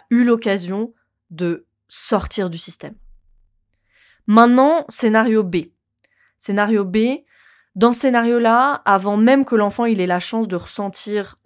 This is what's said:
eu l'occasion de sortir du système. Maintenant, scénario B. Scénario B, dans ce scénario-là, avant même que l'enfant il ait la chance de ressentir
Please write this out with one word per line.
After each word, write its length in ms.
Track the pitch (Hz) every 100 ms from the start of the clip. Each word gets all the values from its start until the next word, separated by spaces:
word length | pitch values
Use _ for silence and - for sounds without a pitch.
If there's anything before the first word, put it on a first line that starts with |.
| -
eu 140 | 240
l'occasion 680 | 240 226 226 196 175 196 233 _ _ _ _
de 360 | 160 175 170 _ _ _
sortir 640 | - - 202 - - 185
du 80 | 165
système. 360 | - - - 220 - - _ _ _ _ _ _ _ _ _ _ -
Maintenant, 580 | 220 240 247 285 330 -
scénario 540 | - 226 220 220 220
B. 140 | 185 175 165 _ _ _ _ _ _ _
Scénario 460 | - 202 208 220
B, 400 | 190 208 233 302 _ _ _ _ _
dans 180 | 185 233
ce 80 | 240
scénario-là, 800 | 269 240 233 240 226 233 269 285
avant 320 | - 196 196 208
même 280 | 226 277
que 120 | 269 226
l'enfant 280 | 202 -
il 160 | 233 208
ait 60 | 180
la 140 | 180
chance 260 | - 226 214
de 80 |
ressentir 840 | 180 - - 202 - - 208 196 -